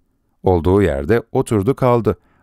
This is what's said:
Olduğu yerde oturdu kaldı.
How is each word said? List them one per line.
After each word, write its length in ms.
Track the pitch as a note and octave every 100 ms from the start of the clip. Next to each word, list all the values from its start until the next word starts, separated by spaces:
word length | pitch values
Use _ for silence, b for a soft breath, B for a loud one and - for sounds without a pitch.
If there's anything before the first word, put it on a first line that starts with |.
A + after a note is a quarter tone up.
| _ _ _ _
Olduğu 400 | F#2+ F2+ D#2+ G2
yerde 400 | F#2 C#2 C#2+ A#2 -
oturdu 440 | B2+ C3 A2 G2 -
kaldı. 400 | B2+ A#2+ G#2+ - _ _